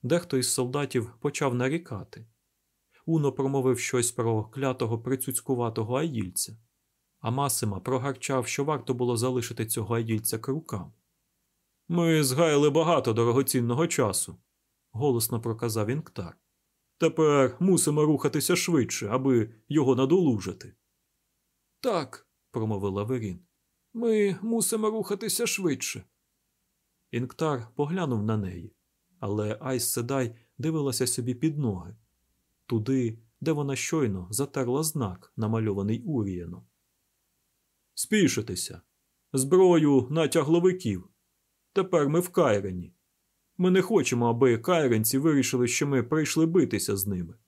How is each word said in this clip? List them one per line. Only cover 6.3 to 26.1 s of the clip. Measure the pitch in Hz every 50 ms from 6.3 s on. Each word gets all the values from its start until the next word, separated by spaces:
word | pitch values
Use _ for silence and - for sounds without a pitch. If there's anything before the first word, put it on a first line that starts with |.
| 90 - - - 113 113 _ _ _ _ _ _ _ _ _ _ _ _
а | - 113
Масима | 123 131 143 139 - - - 110 98 95
прогарчав, | - - 131 127 117 139 131 131 - - 139 131 117 -
що | - - 139
варто | 147 156 135 - - 127
було | 120 123 120 123 113
залишити | 113 127 127 127 117 - 113 - 113
цього | 110 - 117 107 95 117
аїльця | 113 117 113 113 107 107 - - 110
крукам. | - - 131 156 160 - - 101 87 78 - _ _ _ _ _ _ _ _ _ _ _ _ _ _ _ _ _ _ _
«Ми | 170 175 170 165 160 156 151
згаяли | 131 131 135 170 160 151 143 147 151
багато | 139 156 165 160 175 147 - 123 110
дорогоцінного | 110 117 120 113 131 139 - - 131 120 117 120 127 165 170
часу», | - - 131 104 - - - - - - _ _ _ _ _ _ _ _ _ _
голосно | _ 110 143 147 127 117 113 - 123 113
проказав | 113 120 113 110 - 117 104 113 104 104
Інктар. | 127 151 156 - _ - 95 82 - _ _ _ _ _ _ _ _ _ _ _ _ _
«Тепер | 160 160 156 - 160 151 147 143 135 127 - -
мусимо | 175 190 185 165 - - 151 151 151
рухатися | 147 156 139 - 147 - 156 - - 180
швидше, | 175 - - 170 151 120 - - - - 101
аби | 107 131 131 135 131 117 110 110 - _ _ _
його | 147 156 143 127 131
надолужити». | 117 135 135 160 190 180 147 120 104 90 90 - - - - - _ _ _ _ _ _ _ _ _ _ _ _ _ _ _ _ _ _ _ _ _
«Так», | - 247 220 175 143 120 - - _ _ _ _ _ _
промовила | _ 123 110 107 110 98 98 101 95 101 104
Верін, | 107 131 127 110 101 90 87 _ _ _ _ _ _ _ _ _ _ _
«ми | 226 240 233 220 214 202 202 185 -
мусимо | - 226 226 233 214 - 226 220 214 220
рухатися | 214 220 196 - 202 202 226 220 - - 240 -
швидше». | - - 196 170 139 117 - - - 117 92 _